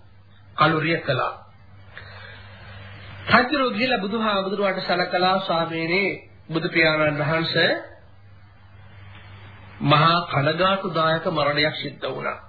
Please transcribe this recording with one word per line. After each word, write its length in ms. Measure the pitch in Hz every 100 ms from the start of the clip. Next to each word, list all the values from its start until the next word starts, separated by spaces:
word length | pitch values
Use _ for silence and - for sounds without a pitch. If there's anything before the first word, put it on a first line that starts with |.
| - - - - -
කලුරිය 440 | - 156 160 151 165
කළා. 340 | - 127 - - - - - - - - - - - - - - - - - - - - -
රජුරෝ 420 | 220 247 294 254
ගිහිලා 280 | 208 254 240
බුදුහාමුදුරුවන්ට 840 | 196 226 220 196 190 202 202 185
සලකලා, 560 | - 175 180 180 185 190
"ස්වාමීනි, 680 | 190 165 160 165 165 185 190 147 - -
බුදු 240 | - 160 170
පියාණන් 520 | 165 160 156 151 147
වහන්සේ 500 | 147 160 160 165 185 330 - - - - - - - - - - - - - - - - - - - -
මහා 400 | 143 151 165 170
කනගාටුදායක 1000 | 170 139 143 160 185 190 196 160 160 165 151
මරණයක් 500 | 151 143 147 151 -
සිද්ධ 300 | - - 135
වුණා." 320 | - - -